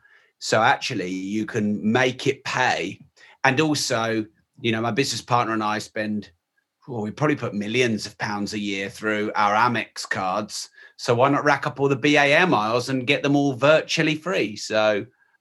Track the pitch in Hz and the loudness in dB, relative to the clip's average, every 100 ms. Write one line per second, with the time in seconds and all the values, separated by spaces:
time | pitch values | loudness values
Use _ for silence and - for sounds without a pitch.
0 | _ _ _ - - 113 117 143 - 113 | _ _ _ -12 -2 2 4 2 -2 -6
1 | 90 92 95 107 104 117 104 104 107 123 | -4 -6 -4 -4 -4 -2 -2 0 0 2
2 | 131 127 - - - 127 123 82 90 - | 2 0 -2 -2 -4 0 0 0 -4 -10
3 | - _ - _ 135 127 156 147 - 117 | -18 _ -20 _ 0 2 0 0 -2 -2
4 | 113 110 110 _ _ _ 117 110 117 113 | 0 -2 -4 _ _ _ -4 -2 -2 -2
5 | 143 113 - 120 110 110 107 107 - 107 | -2 -4 0 0 0 -2 -2 -4 -6 -6
6 | 107 104 101 _ _ _ _ _ - 120 | -4 -4 -8 _ _ _ _ _ -12 -8
7 | 107 - 147 147 110 101 104 120 120 107 | -6 -2 0 0 -4 -6 -2 0 0 0
8 | 107 - 110 104 101 107 104 98 98 - | -6 -8 -6 -4 -6 -6 -4 -4 -6 -6
9 | 110 107 107 - 104 104 120 117 95 - | -4 -2 -2 0 2 4 2 0 -6 -10
10 | - 107 95 98 107 - - _ - - | -8 -4 -2 -2 -4 -8 -12 _ -20 -8
11 | - 117 135 139 143 139 151 - 139 127 | 0 4 4 4 2 2 0 0 0 2
12 | 147 147 143 151 180 120 107 123 123 131 | 4 4 6 6 4 4 2 0 0 -4
13 | 123 139 143 143 143 120 139 156 - - | 0 0 2 2 2 2 4 4 2 0
14 | 156 151 175 190 110 104 - 110 107 104 | 0 -2 -2 -2 -2 -6 -4 2 2 2
15 | 117 _ _ _ | -2 _ _ _